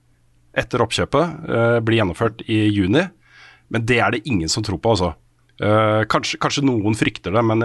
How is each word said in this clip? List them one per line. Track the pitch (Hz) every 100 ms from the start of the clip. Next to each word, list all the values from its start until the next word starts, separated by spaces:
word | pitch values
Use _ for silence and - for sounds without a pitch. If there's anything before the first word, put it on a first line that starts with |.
| _ _ _ _ _ -
etter | 127 123
oppkjøpet, | 113 - 87 139 170 151 -
eh, | 120 117 117
blir | 113 113
gjennomført | 98 87 117 110 -
i | 107 107
juni, | 104 92 123 185 - _ - - - -
men | 113 117
det | 120
er | 101
det | 117 147
ingen | 101 80
som | -
tror | 107 90
på, | 117 107
altså. | 90 76 _ _ _ -
Eh, | 101 107 107 107 107
kanskje, | 156 151 -
kanskje | 147 -
noen | 139 120 101 110
frykter | - - 90
det, | 101
men, | 113 113